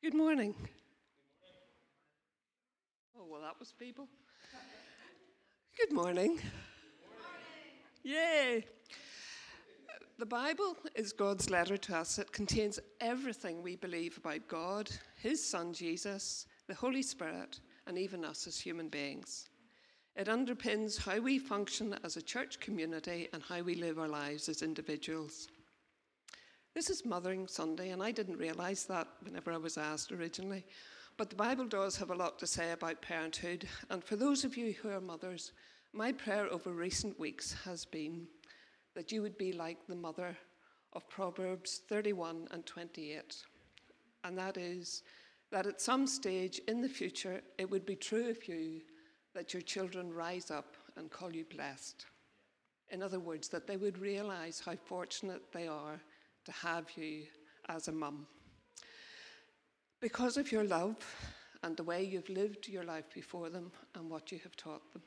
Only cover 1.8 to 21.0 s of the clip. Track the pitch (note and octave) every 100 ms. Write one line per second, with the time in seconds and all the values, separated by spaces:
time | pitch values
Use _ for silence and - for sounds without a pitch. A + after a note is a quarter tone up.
1.8 | _ _ _ _ _ _ _ _ _ _
2.8 | _ _ _ A#3+ F3 D#3 D#3 - B3 -
3.8 | A#3+ A#3+ C#4 - _ - - B3+ B3+ -
4.8 | - - - - - _ _ _ _ -
5.8 | A4+ D4 E3+ F3+ G3+ E4 - - - -
6.8 | - - - - - - - - - -
7.8 | - - B3+ D4 E4 D#4 C4 A#3 - -
8.8 | - - - - - - - - - -
9.8 | - D#5+ - - A3+ A#3+ C4+ E4 G4 F4
10.8 | D#4 - G#3+ - G3+ G3+ - F3+ F3 G3
11.8 | - F3 D#3+ - G3 - G3+ A3 G#3+ G#3
12.8 | - - A#3 B3 C4+ G#3+ G3 E3+ F3 F3+
13.8 | F#3 F3 E3+ E3 E3 D#3 - E3 E3+ G3+
14.8 | G#3+ - - - A3 D4+ - F#3 F3 E3+
15.8 | F3 E3+ G3+ G3 - - - - _ F#3+
16.8 | B3 C4+ C4 - E3 E3+ - - - -
17.8 | - F3+ F#3+ F#3 D#3+ D3+ - D#3+ - E3
18.8 | D#3+ D3 C#3 C#3+ - - - _ - _
19.8 | - - _ - G3 A3+ C4 B3 A3+ G#3+
20.8 | A3 G#3